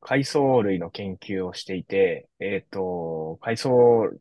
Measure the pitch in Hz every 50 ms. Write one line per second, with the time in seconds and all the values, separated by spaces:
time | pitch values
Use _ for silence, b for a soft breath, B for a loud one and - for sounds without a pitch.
0 | - - 131 139 139 - - 151 139 135 131 123 107 101 95 90 85 85 - -
1 | 104 98 92 92 - - 101 95 92 90 90 - - - 95 92 82 - 98 98
2 | 95 90 82 - - _ _ - - 98 101 107 - _ - 98 95 92 90 87
3 | 82 82 82 80 80 80 82 - - 117 117 113 - 135 127 123 120 120 120 113
4 | 107 - - -